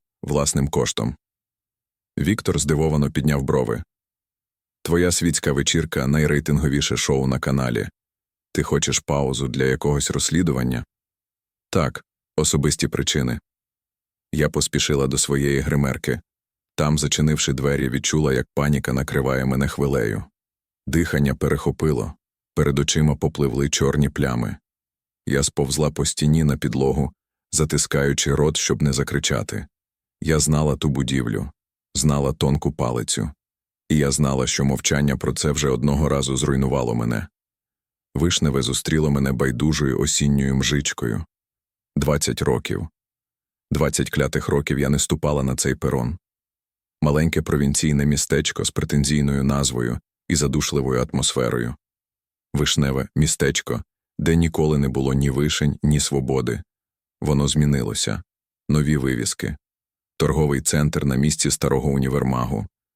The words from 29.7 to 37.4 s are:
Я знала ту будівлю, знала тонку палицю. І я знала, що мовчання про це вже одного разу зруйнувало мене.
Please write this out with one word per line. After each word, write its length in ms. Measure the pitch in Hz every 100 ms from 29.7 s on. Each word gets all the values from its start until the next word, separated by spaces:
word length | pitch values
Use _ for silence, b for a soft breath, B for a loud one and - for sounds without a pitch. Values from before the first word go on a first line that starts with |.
| _ _ _ _ -
Я 180 | 80 78
знала 380 | 76 76 76 67
ту 120 | 76
будівлю, 640 | 69 64 65 58 50 50 - _ _ _
знала 380 | - 76 71 69
тонку 400 | - 69 71 -
палицю. 580 | 71 60 60 - - 64 - _ _ _ _ -
І 80 | 78
я 140 | 69
знала, 360 | 67 71 67 64
що 180 | -
мовчання 520 | 69 67 - 73 71 65
про 160 | 73
це 200 | 69 76
вже 160 | 71 69
одного 400 | 62 71 73 73
разу 280 | 69 65 67
зруйнувало 580 | 71 67 67 67 60
мене. 340 | 58 57 55 - _